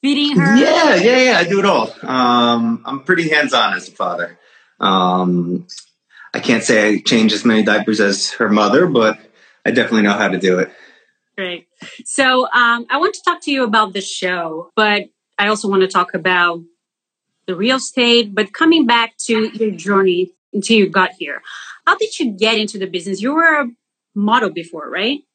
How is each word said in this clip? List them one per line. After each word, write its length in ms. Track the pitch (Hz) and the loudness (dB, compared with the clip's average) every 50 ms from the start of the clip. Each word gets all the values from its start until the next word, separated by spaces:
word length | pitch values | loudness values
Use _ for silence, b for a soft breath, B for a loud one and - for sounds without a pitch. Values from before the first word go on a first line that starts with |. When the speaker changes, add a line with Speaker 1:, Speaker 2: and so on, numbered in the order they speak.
Speaker 1:
feeding 380 | - 269 285 285 294 294 294 208 | 0 0 0 0 0 0 2 2
her? 180 | 165 175 214 | 2 4 4
Speaker 2:
Yeah, 380 | 247 294 - - - 339 302 233 | 4 4 4 4 4 4 4 2
yeah, 240 | 180 180 226 247 254 | 4 4 4 4 4
yeah. 200 | 254 254 233 175 | 4 4 4 2
I 60 | 175 | 2
do 140 | 170 202 196 | 0 0 0
it 60 | 190 | 2
all. 280 | 202 180 131 110 - - - - | 2 2 2 0 -4 -8 -14 -10
Um, 800 | 135 131 127 127 123 123 123 120 120 120 117 117 117 117 113 - | -4 -2 0 2 2 2 2 2 2 2 0 0 -2 -2 -4 -6
I'm 180 | - 131 131 131 | -10 -10 -10 -2
pretty 240 | - 185 170 165 160 | -2 0 0 0 0
hands-on 460 | 156 151 143 131 127 123 110 107 101 | 0 0 0 2 2 0 0 0 -2
as 140 | - - - | -4 -8 -12
a 40 | - | -8
father. 460 | _ 98 90 87 87 87 85 - b b b b b b b b _ | _ -6 -6 -4 -6 -8 -10 -10 b b b b b b b b _
Um, 880 | - 98 95 95 92 90 90 92 92 90 87 87 87 85 90 90 - _ - - - _ _ _ _ B B B B B B | -2 0 0 2 2 2 2 0 0 0 0 0 -2 -2 -4 -6 -8 _ -20 -20 -20 _ _ _ _ B B B B B B
I 80 | - | -8
can't 220 | - - 120 110 107 | -2 -2 -2 -2 0
say 320 | - 123 107 104 107 104 | 2 2 2 2 2 0
I 40 | 95 | 0
change 320 | - - 123 117 110 110 104 | 0 0 2 2 2 2 0
as 120 | 101 - | 2 0
many 180 | 120 110 110 107 | 2 2 2 2
diapers 380 | 104 104 107 101 - 110 101 | 2 0 0 0 -2 0 0
as 300 | 107 98 98 98 - - - | 0 0 0 -2 -6 -8 -4
her 160 | - 120 107 | -4 -2 0
mother, 380 | 104 107 107 104 107 139 - | 2 2 2 4 4 2 2
but 320 | - 143 120 113 110 107 - - - b b b b b b b | 2 2 2 2 2 0 -2 -12 -20 b b b b b b b
I 60 | - 117 | -2 0
definitely 300 | 123 113 - 117 110 104 | 0 0 0 0 2 2
know 100 | 101 101 | 2 2
how 160 | 101 107 98 | 0 0 -2
to 100 | 92 92 | -2 0
do 200 | 90 92 90 90 | 0 0 2 2
it. 120 | 92 - b b b b b b b b b b _ _ _ | 0 -4 b b b b b b b b b b _ _ _
Speaker 1:
Great. 320 | - 190 180 175 170 _ _ _ B B B B B B | -10 -10 -8 -10 -12 _ _ _ B B B B B B
So, 400 | - - - 269 262 254 254 247 - - | -10 -2 0 0 2 2 2 0 0 2
um, 340 | 247 240 233 233 240 233 - | 2 2 2 2 0 -2 -4
I 80 | 262 277 | -2 0
want 160 | 330 403 415 | 0 -2 -2
to 60 | - - | -2 -4
talk 180 | - 349 349 - | -4 -4 -4 -4
to 80 | - | -4
you 140 | 285 269 254 | -2 0 0
about 280 | 226 208 226 214 196 185 | 0 2 2 0 0 -2
the 80 | 202 | -8
show, 720 | 190 - - - - 180 180 175 170 165 160 160 175 - _ | -8 -8 -10 -6 -4 -4 -4 -4 -6 -8 -8 -10 -12 -8 _
but 300 | - 214 214 208 208 185 - _ _ _ _ _ - | 0 2 2 2 0 -2 -6 _ _ _ _ _ -4
I 100 | 202 208 | 0 0
also 200 | 214 208 - 202 | 0 -2 -2 0
want 140 | 196 190 190 | 2 2 2
to 60 | 185 | 2
talk 260 | - 190 180 - - | 2 0 -2 0 -4
about 480 | 185 160 185 180 180 175 175 170 175 170 - _ _ _ _ _ _ _ _ _ _ _ _ _ _ _ | -4 -2 0 2 2 2 0 0 -4 -10 -18 _ _ _ _ _ _ _ _ _ _ _ _ _ _ _
the 100 | - 185 | -10 -6
real 200 | 165 196 240 262 | -2 0 0 0
estate. 580 | 262 - - - 262 240 240 233 240 233 208 196 | 0 -4 -6 -2 -2 2 2 4 2 2 0 -2
But 180 | 214 214 196 _ | -4 -4 -4 _
coming 340 | - 320 320 330 330 277 | 0 2 4 4 4 4
back 300 | 233 240 233 226 226 _ _ - | 2 2 2 0 -2 _ _ -4
to 220 | - 226 220 220 220 - | -2 0 0 0 -2 -2
your 140 | 214 226 214 | -4 -4 -4
journey 640 | 190 170 165 190 202 196 196 190 180 175 185 180 _ _ _ _ - | -4 -6 -4 0 2 2 4 2 2 0 -2 -6 _ _ _ _ -8
until 240 | 208 196 - 226 | -8 0 2 4
you 120 | 220 202 185 | 4 4 2
got 240 | 165 196 185 175 - | 2 0 0 0 -2
here, 280 | _ 170 143 139 - B B B B B B B B B | _ -12 -10 -10 -12 B B B B B B B B B
how 100 | - 381 | 0 0
did 220 | 392 440 440 - - | 0 0 -6 -4 -4
you 140 | 330 240 202 | -4 -4 -2
get 260 | 185 208 220 226 214 | 0 0 0 0 0
into 200 | 214 208 - 202 | -2 -4 -6 -8
the 80 | 190 | -8
business? 360 | 180 165 180 165 196 190 180 202 | -6 -8 -8 -6 -6 -8 -4 -4
You 120 | 254 294 | -2 0
were 280 | 320 330 330 311 294 277 | 2 2 2 2 2 -2
a 40 | 240 240 _ _ _ _ _ _ _ _ | -4 -8 _ _ _ _ _ _ _ _
model 360 | 202 202 208 220 254 233 190 | -2 0 2 2 2 0 -2
before, 400 | 156 170 165 165 - 160 147 123 | -4 -6 -12 -12 -14 -16 -14 -10
right? 300 | 131 175 196 233 285 285 _ _ | -8 -6 -4 -4 -4 -6 _ _